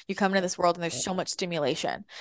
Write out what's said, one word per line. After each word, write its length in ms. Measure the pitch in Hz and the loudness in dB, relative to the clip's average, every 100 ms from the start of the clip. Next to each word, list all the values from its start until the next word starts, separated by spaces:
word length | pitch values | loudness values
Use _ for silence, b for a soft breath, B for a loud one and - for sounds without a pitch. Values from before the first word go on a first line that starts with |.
| B | B
You 60 | |
come 180 | 190 196 | 0 2
into 80 | 196 | 2
this 160 | 180 - | 0 2
world 200 | 180 175 | 2 4
and 60 | |
there's 220 | 170 127 | -2 -2
so 80 | 202 | -2
much 160 | 185 - | -2 -2
stimulation. 800 | - 180 165 135 156 - 65 - B | -2 -2 0 2 0 -2 -4 -8 B